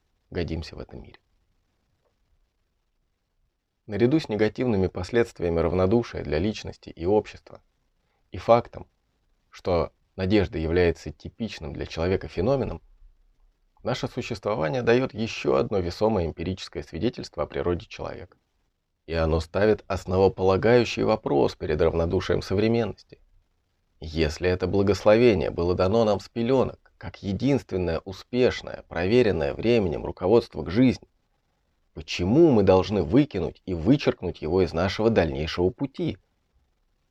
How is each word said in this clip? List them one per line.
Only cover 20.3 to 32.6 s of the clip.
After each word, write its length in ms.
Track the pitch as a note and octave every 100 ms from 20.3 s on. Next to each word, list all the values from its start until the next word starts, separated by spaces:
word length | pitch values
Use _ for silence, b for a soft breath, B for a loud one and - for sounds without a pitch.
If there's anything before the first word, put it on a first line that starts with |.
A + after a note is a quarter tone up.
| F#2 F#2+ F#2+ G#2+ B2 A2 A2+
вопрос 520 | A2 A2 C#3+ C#3+ A#2
перед 260 | - F2 D#2+
равнодушием 600 | E2 E2 E2 F#2 - -
современности. 800 | - F#2+ A2 A#2 G#2 - - - _ _ _ _ _ _ _ -
Если 500 | E2 D#2 D#2 - F2+
это 160 | F2+
благословение 840 | F2+ G2 G2+ F#2+ G#2 A2 B2 F2+ B1
было 260 | - F2
дано 300 | F2+ F#2+ A2+
нам 160 | G#2+ G2
с 80 | -
пеленок, 640 | A#2+ A#2 C3+ G2 - _ -
как 240 | F#2+ -
единственное 800 | G2 G2 B2+ C3 - F#2+ F2 E2
успешное, 800 | - F#2+ - B2 A#2+ - - - -
проверенное 640 | - F#2+ B2 A2 E2+ C#2+
временем 520 | B1+ G#2 A#2+ F2+ B1+
руководство 580 | - - F2+ A#2 - E2
к 80 | D#2+
жизни, 380 | G2+ B2+ - _ _ _ _ _ _ _ _ _
почему 580 | D#2+ - - F2+ C#3 E3+
мы 120 | A2